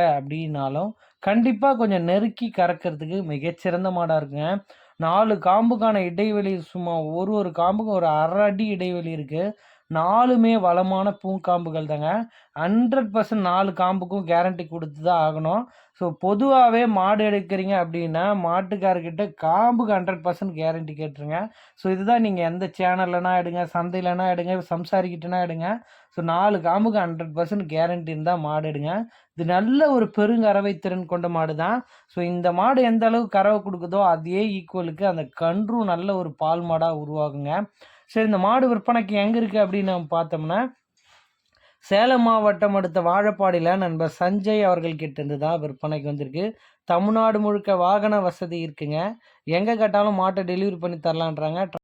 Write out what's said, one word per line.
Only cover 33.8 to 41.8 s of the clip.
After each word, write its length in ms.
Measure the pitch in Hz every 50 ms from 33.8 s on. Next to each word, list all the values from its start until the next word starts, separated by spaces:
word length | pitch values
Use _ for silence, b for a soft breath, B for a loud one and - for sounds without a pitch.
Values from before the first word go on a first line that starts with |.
| 170 175 180 202 202 180
அதே 340 | 165 160 160 170 180 196 214 220
ஈக்குவலுக்கு 560 | 196 190 170 160 - 185 175 165 156 156 202
அந்த 180 | 196 175 160 151 - _
கன்றும் 540 | - 165 165 175 202 220 208 233 233 214 190
நல்ல 160 | 175 170 180 196 196
ஒரு 160 | 185 180 156 139
பால் 300 | - 156 156 165 175 175
மாடா 260 | 170 165 160 165 165 160
உருவாகுங்க. 560 | 151 151 147 151 156 151 147 139 143 143 143 156 190 214 - b b b b b b b b
சரி, 160 | - 226 220
இந்த 120 | 214 208 185
மாடு 260 | 185 202 240 262 254
விற்பனைக்கு 480 | 254 240 214 - - 240 233 208 190 208
எங்க 200 | 202 202 214 226 233
இருக்கு 200 | 226 202 190 220
அப்படின்னு 320 | 202 185 190 202 196 190
நம்ம 180 | 185 175 165 147
பார்த்தோம்னா, 500 | 175 165 165 156 170 156 156 160 175 214 254 254 - _ _ _ _ b b b b b b b b _ _ _ b b b b b b